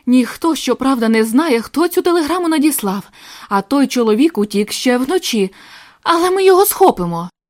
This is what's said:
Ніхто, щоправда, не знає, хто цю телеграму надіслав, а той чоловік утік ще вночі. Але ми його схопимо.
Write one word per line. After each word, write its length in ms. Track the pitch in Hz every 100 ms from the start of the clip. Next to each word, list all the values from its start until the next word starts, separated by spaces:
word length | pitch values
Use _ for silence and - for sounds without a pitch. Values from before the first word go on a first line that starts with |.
| -
Ніхто, 500 | 254 233 - 339 302
щоправда, 540 | - 233 262 262 226
не 140 | 220
знає, 380 | 226 233 330 233
хто 260 | 220 - 339
цю 140 | 359
телеграму 460 | 359 349 294 359 339
надіслав, 600 | 320 302 277 202 196 - - - - -
а 120 | 202
той 260 | - 285 262
чоловік 500 | 254 226 214 320 214
утік 340 | 202 196 214
ще 260 | - 254 247
вночі. 560 | 262 359 - 226 190 - - - - _
Але 280 | - 339 359
ми 120 | 370
його 220 | 381 370 392
схопимо. 640 | - 381 - 175 170 180 -